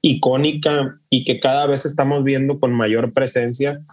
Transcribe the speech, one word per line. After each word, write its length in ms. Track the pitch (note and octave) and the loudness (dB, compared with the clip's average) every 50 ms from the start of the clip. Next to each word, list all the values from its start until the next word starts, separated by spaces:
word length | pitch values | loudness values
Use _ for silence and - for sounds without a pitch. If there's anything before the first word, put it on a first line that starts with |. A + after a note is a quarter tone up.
icónica 960 | - D3+ B2 B2 - B2+ C3 C3+ D3 D3+ D3 D3+ D3+ D3+ D3 C#3+ C3+ C3+ - _ _ - | 0 0 2 2 2 2 2 2 0 0 0 0 -2 0 0 0 -2 -4 -6 _ _ -2
y 140 | C3+ B2+ - | -2 -2 0
que 160 | - A#2+ - | -2 -2 0
cada 280 | - C3 C3+ C#3+ C#3+ | 0 0 0 2 0
vez 180 | C#3+ C#3 C3+ - | 0 0 0 -2
estamos 380 | C#3+ D3 - C3+ C#3 C#3+ C#3+ C3+ | -2 -2 0 0 0 0 0 2
viendo 340 | C3+ C3+ C3 C3+ C#3 C#3 | 0 0 2 0 -2 0
con 160 | D3 C3+ B2 A#2+ | 0 0 0 2
mayor 400 | A#2 A2+ G#2+ A2 A2+ A#2 A#2 - | 0 0 2 0 0 0 0 0
presencia 720 | C3+ C3+ A#2+ - B2+ A#2+ A#2+ A#2+ C3 C#3 C#3+ C#3+ D3 - - | -2 -2 0 0 -2 -2 -2 -2 -2 -2 -2 -2 -6 -12 -20